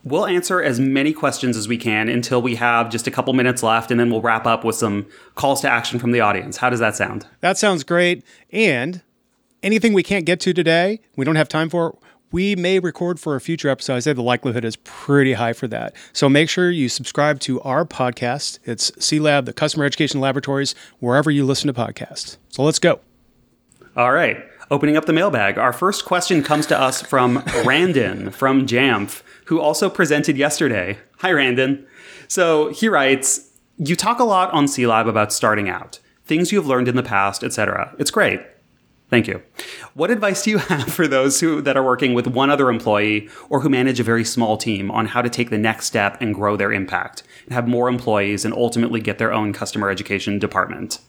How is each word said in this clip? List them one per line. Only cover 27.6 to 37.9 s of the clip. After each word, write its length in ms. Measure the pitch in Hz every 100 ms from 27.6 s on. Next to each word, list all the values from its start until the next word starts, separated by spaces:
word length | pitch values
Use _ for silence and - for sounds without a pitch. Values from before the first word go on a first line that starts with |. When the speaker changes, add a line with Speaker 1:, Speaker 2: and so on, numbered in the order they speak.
| 123
Speaker 1:
Randon 680 | 143 180 139 101 95 98
from 340 | - 135 135 120
Jamf, 560 | 120 135 107 101 - - - -
who 120 | 160
also 280 | 151 156 196
presented 480 | - 165 147 151 139
yesterday. 600 | 143 151 147 107 90 104 _ _
Hi, 140 | 185
Randon. 540 | 160 131 123 131 139 - - - - -
So 420 | - 170 156 151
he 180 | - 220
writes, 640 | 165 135 135 - - _ _ _ -
"You 180 | 147 175
talk 240 | 202 240
a 40 |
lot 280 | 240 185 185
on 180 | 160 143
C 180 | 135 120
Lab 180 | 110 113
about 280 | 110 107
starting 360 | - 113 107 101
out, 300 | 92 - - _ _ -
things 260 | 156 175
you 60 | 202
have 80 | 151
learned 220 | 127 123
in 80 | 127
the 80 |
past, 400 | 123 101 98 -
et 100 | -
cetera. 400 | - 101 95 -